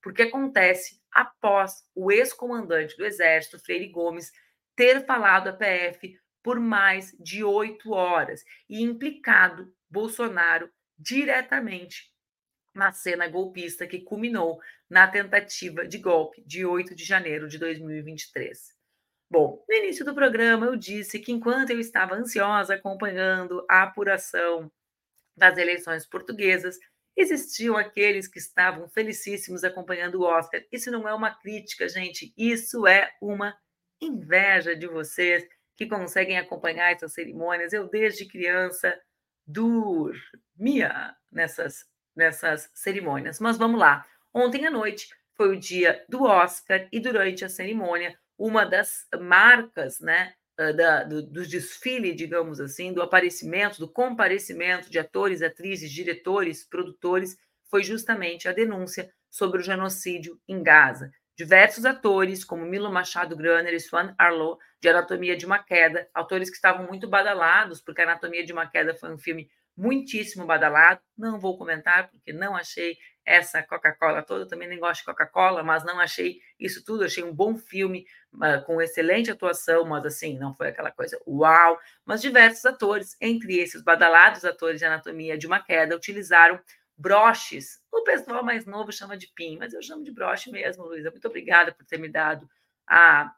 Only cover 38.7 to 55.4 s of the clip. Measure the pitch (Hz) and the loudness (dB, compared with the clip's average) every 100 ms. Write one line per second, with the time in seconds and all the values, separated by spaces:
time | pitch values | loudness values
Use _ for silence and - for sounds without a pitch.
38.7 | 175 180 175 _ _ _ _ - 156 226 | -2 -4 -4 _ _ _ _ -14 -2 0
39.7 | 233 214 170 151 - - - _ _ 220 | 0 0 -2 -4 -8 -16 -20 _ _ -2
40.7 | 277 180 - - - _ - 165 - 165 | 0 -2 -4 -10 -14 _ -6 -6 -4 -10
41.7 | - - _ _ - 165 156 165 151 - | -10 -20 _ _ 0 0 0 -4 -4 -8
42.7 | - - 196 170 139 135 151 226 226 226 | -10 -6 -6 -4 -6 -8 -6 -2 0 2
43.7 | 233 165 143 - _ _ 233 240 262 311 | 6 6 6 -2 _ _ -2 0 0 -2
44.7 | 277 214 208 - _ _ _ 202 190 - | -2 -4 -8 -16 _ _ _ 0 0 -4
45.7 | 180 175 - - 254 262 190 180 - - | 2 2 2 -6 0 4 6 4 0 -2
46.7 | 190 185 226 214 220 190 185 190 - 185 | -2 -2 -8 -4 0 -2 -4 -12 -10 -8
47.7 | 220 185 170 175 - _ _ 220 220 196 | -6 -4 -4 -6 -12 _ _ 0 2 2
48.7 | 185 208 - - 175 180 180 220 240 226 | 2 0 -6 -10 -10 4 6 8 8 4
49.7 | - 135 - 160 170 185 _ _ - 156 | -8 -8 -8 -2 0 -2 _ _ -4 -4
50.7 | 151 165 151 143 151 147 151 175 175 - | 2 4 4 0 -8 -10 -12 -10 -8 -10
51.7 | - 247 254 196 165 160 170 165 147 143 | -10 -6 -4 -4 -6 -6 -4 -4 -8 -12
52.7 | - 180 180 175 185 175 175 160 175 208 | -10 -8 -6 4 4 4 -4 -8 -4 -4
53.7 | 208 160 - 254 233 196 190 - 170 175 | -4 -12 -4 -4 0 0 0 -6 -8 -4
54.7 | 180 180 165 156 190 196 180 | -4 -4 -6 -6 -4 -2 -2